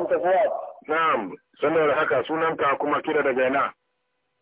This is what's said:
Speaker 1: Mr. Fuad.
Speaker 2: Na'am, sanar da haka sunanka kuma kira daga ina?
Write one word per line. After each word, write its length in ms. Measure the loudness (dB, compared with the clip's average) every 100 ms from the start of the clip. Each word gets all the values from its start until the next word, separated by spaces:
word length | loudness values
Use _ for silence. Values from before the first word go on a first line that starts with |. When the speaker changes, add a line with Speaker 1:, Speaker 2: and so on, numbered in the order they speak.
| 0
Speaker 1:
Mr. 120 | 0
Fuad. 280 | 2 2 2 -2 -10 -14 -4
Speaker 2:
Na'am, 460 | 0 0 0 -4 -12 _ -4
sanar 260 | 0 2 2
da 60 |
haka 280 | 2 2 0
sunanka 520 | 0 -2 -2 0 0 0
kuma 240 | 0 -2
kira 200 | 0 0
daga 240 | 2 2 2
ina? 180 | 0 -2 -6 _ _ _ _ _ _